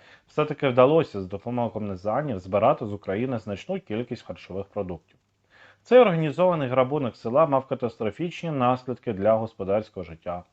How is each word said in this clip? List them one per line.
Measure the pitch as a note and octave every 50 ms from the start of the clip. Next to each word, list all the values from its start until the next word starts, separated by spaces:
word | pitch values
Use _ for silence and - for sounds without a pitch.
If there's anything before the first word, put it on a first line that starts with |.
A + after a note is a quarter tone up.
| _ - - _ _ _
все-таки | _ - D3+ D3+ D3+ - - C#3
вдалося | B2 B2 B2+ C3+ D#3 E3 C#3+ - - G2+
з | F#2+ F2+
допомогою | G2+ G2 - A#2+ B2 B2 A#2+ A2+ -
комнезанів | A2 G#2+ G2+ G2 F#2 F#2 G#2 G#2+ C3 D3+ D3 A#2 F#2
збирати | F2 F#2+ F#2+ G2+ G2+ B2+ D#3 - -
з | G#2 G2+
України | G2+ - - F#2+ G2+ A#2+ C3+ C3 A2
значну | - G#2+ G2+ F2+ - - F#3+ G3
кількість | - - G#2 A2 B2 - B2 - -
харчових | - F2+ D#2+ - - F2+ F#2+ G2
продуктів. | - - G#2 G2+ F2+ F2+ E2 _ _ _ _ _ _ _ _ _ _ _ _ - - _ _ _
Цей | - A#3 B3+
організований | B3 G#3 E3+ D#3+ D#3+ D#3 C3+ - F3+ F#3 F3 D#3+ C#3+ B2
грабунок | B2+ C3 B2+ B2+ C#3+ D3+ C#3 A2+ G2+
села | - - A#2 A#2 C#3+ E3
мав | D3+ C#3 C3 B2+ -
катастрофічні | C3+ A#2+ - A#2 - - A#2+ G#2+ F#2+ - D#3+ F3+ D#3+ - - E3
наслідки | D3+ C#3 B2 B2 B2+ B2 - - B2 - _ B2 A2
для | F#2 G2 G#2+ A2
господарського | A2 A2+ A2 - - G2 F#2 G2 A2 A2 - _ G2 F2+
життя | E2 E2 D#2+ - F2+ F2 F2 F2+ _